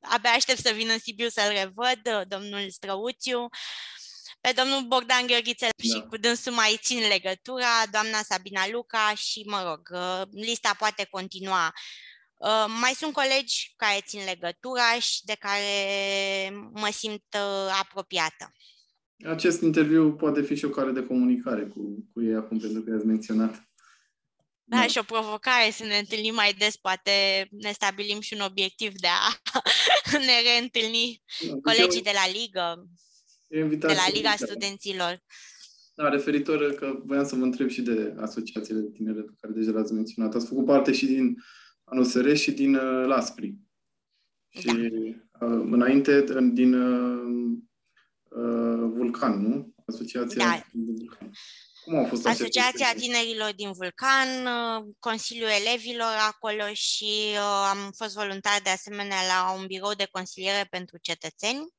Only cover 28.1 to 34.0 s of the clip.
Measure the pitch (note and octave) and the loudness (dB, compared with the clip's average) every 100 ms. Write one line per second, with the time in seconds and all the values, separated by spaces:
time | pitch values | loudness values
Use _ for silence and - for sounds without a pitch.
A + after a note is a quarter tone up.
28.1 | G#3 G#3 G#3+ G3 F#3+ F#3+ - A3 G3 F3 | -4 -6 -6 -4 -2 -2 -2 -8 -2 0
29.1 | F3+ G#3+ A#3 - C4 - - - E5 - | 2 2 -2 -4 -2 2 4 6 4 4
30.1 | D4 C4 A#3+ A#3+ A#3+ A#3+ A#3+ A3 A3+ A#3+ | 0 4 4 6 2 2 -2 -2 0 -2
31.1 | A3+ _ - - D4 - A3+ A#3 F3+ F#3+ | -4 _ -8 -6 -4 2 6 6 4 0
32.1 | G3+ F#3 G3 A#3 F#3+ F3 E3+ F3+ F3 _ | 2 2 -2 -6 -4 -4 -4 -14 -20 _
33.1 | _ _ _ _ D#3 D#3 D3+ D#3+ F3 | _ _ _ _ -2 0 0 2 4